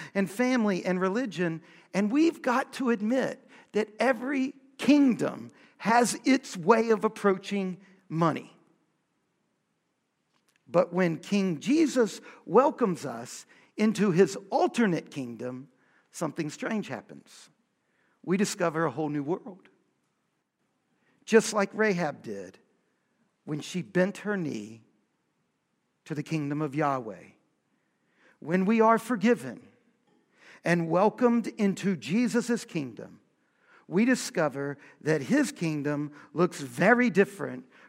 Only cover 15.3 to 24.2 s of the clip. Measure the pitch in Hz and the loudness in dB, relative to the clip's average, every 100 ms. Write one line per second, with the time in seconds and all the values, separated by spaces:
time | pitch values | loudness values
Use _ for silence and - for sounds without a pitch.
15.3 | 113 123 127 143 _ _ _ _ - 160 | -10 -10 -10 -14 _ _ _ _ -8 -6
16.3 | 143 151 - 262 220 175 120 - 71 - | -4 -8 -6 -6 -6 -6 -10 -12 -20 -20
17.3 | - - _ _ _ _ _ _ _ - | -20 -20 _ _ _ _ _ _ _ -2
18.3 | 185 202 - 170 156 165 123 151 147 139 | 0 0 0 -2 -2 -4 -2 -4 -4 -4
19.3 | 190 240 180 _ _ _ _ _ _ _ | -6 -8 -20 _ _ _ _ _ _ _
20.3 | _ _ _ _ _ _ _ _ _ - | _ _ _ _ _ _ _ _ _ 2
21.3 | 220 208 208 202 208 220 175 160 127 110 | 4 4 0 -2 0 0 0 -2 -6 -10
22.3 | 98 90 - _ _ _ _ _ _ _ | -12 -14 -20 _ _ _ _ _ _ _
23.3 | _ - 151 - 180 156 180 185 202 | _ -10 -8 -8 -8 -4 0 0 0